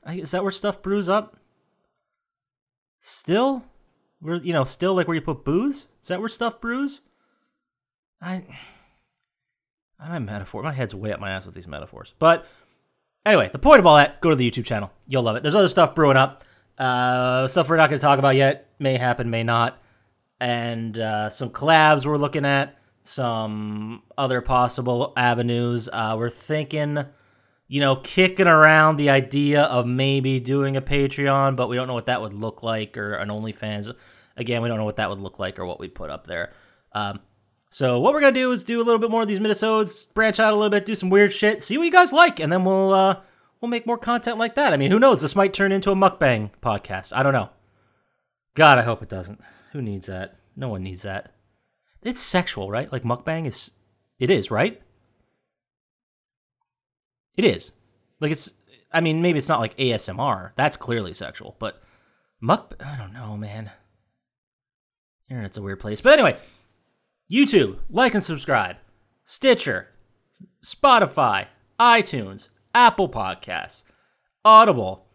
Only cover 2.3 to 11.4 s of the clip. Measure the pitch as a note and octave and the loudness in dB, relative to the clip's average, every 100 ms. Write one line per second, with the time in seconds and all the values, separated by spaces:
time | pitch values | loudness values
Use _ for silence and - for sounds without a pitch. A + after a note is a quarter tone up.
2.3 | _ _ _ _ _ _ _ - - - | _ _ _ _ _ _ _ -16 -14 -2
3.3 | F#3+ C4 C4+ - _ _ _ _ _ D#3 | 0 0 -2 -10 _ _ _ _ _ -8
4.3 | F3 E3 E3 C3+ - F3+ F#3 E3 E3 D#3 | -8 -2 -2 -2 -2 -2 0 0 -4 -4
5.3 | C#3+ - E3 C4+ C#4 - _ - F3+ A3 | -8 -2 -2 -2 -6 -14 _ -10 -8 -8
6.3 | - A#3+ A3+ A#3 B3 C#4 - _ _ _ | -6 -6 -6 -8 -6 -6 -8 _ _ _
7.3 | _ _ _ _ _ _ _ _ _ E3+ | _ _ _ _ _ _ _ _ _ -12
8.3 | F#3 F#3 - - _ _ _ _ _ _ | -12 -12 -20 -20 _ _ _ _ _ _
9.3 | _ _ _ _ _ _ _ D3+ E3+ G#2+ | _ _ _ _ _ _ _ -12 -10 -8
10.3 | G#2 F#2+ G#2 C#3 C3+ A#2 G2+ G#2+ G2+ G2+ | -10 -12 -10 -8 -6 -8 -8 -10 -8 -8
11.3 | F#2+ | -10